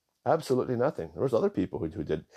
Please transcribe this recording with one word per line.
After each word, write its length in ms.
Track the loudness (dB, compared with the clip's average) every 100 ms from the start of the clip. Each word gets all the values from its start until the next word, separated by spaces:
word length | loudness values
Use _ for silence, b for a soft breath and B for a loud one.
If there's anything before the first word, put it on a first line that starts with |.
| _ _
Absolutely 520 | 0 0 2 0 0 0
nothing. 340 | 0 -2 -8
There 80 | -2
was 120 | 2
other 160 | 2 2
people 280 | 0 -2 -2
who, 80 | -6
who 160 | -4
did, 220 | -4 -4 -6